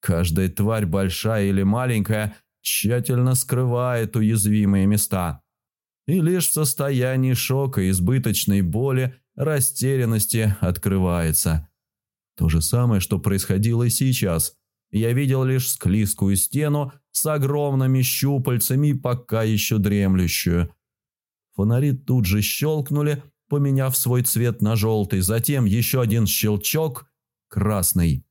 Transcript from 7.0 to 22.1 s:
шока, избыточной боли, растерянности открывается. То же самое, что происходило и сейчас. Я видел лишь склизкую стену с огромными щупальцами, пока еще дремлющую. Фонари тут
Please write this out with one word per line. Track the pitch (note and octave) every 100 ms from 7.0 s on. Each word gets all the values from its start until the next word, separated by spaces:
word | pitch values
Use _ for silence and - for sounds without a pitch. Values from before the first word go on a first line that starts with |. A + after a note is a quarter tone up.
| B2+ C3 C3
шока, | B2 - C3+ C3+ C3 F#2
избыточной | F#2 F2+ C3 A2+ G2+ - G2+
боли, | F2 G#2 C3+ C3 B2+ - _ -
растерянности | C#3+ D3 B2+ - B2+ C3+ A#2 A2+ - A2+ G#2+ G2
открывается. | F2+ F2 G2+ F#2+ F#2 F2 E2 D#2 E2+ D#2+ D2+ _ _ _ _ _ _ -
То | E2+
же | D#2+
самое, | - A#2+ A#2+ G#2
что | F2+ G2
происходило | - G2 - F#2+ A2 A#2
и | A#2+
сейчас. | - C3+ B2 G2 E2 - _ _ _ _
Я | G#2 A2+
видел | B2 C#3 C3
лишь | C3 C3 B2+
склизкую | - - G2+ G2+ - G2 G2
стену | - C#3 D3+ D3 C#3 - _
с | - D#3
огромными | D3+ C3+ D3 D3 C3+ C3 C3
щупальцами, | B2 - C#3 C#3 C3 B2 - C3 D3
пока | C3+ B2 B2 - A2+
еще | A2 G#2+ - A2
дремлющую. | G2+ G2+ G2 F#2 F2 - - E2+ E2+ - _ _ _ _ _ _ _ -
Фонари | G#2 A#2+ D3
тут | C3 -